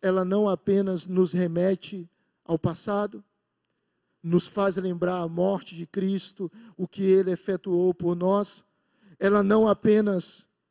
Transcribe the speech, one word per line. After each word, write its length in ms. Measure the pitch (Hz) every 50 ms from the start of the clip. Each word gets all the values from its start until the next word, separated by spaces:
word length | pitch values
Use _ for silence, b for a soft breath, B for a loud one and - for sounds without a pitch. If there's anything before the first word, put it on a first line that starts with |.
| -
ela 240 | 190 185 190 185
não 200 | 180 190 208 214
apenas 600 | 202 185 - _ - 196 196 196 190 185 165 160
nos 260 | 180 185 180 185 170 -
remete 760 | 180 180 170 165 175 175 190 190 180 - - 214 185 170 - _ _ _ _ _ _ _
ao 140 | - 165 160
passado, 680 | - 175 160 - - 220 202 202 208 208 208 107 - _ _ _ _ _ _ _ _ _ _ _ _ _ _ _ _ _ _ _ -
nos 240 | 165 170 175 -
faz 300 | - - 208 196 196 180
lembrar 460 | 196 185 185 175 170 180 180 185 180 170
a 60 | 165
morte 460 | 165 170 180 190 196 180 - - 175
de 120 | 165 170
Cristo, 680 | - - 196 190 190 196 190 - - - - 196 165 B 220 233 226 B
o 100 | - 185
que 160 | - - - 196
ele 280 | 190 190 190 190 185
efetuou 640 | 180 170 - - 190 175 - 196 180 175 180 185 175
por 200 | - 165 170 175
nós, 480 | 175 180 185 196 202 208 - - - - b b b b b b b b 196 175 _
ela 240 | 190 196 202 208 202
não 240 | 196 214 220 220
apenas 800 | 214 202 - - 220 208 214 214 208 196 180 - - - - - _ _ _ _ _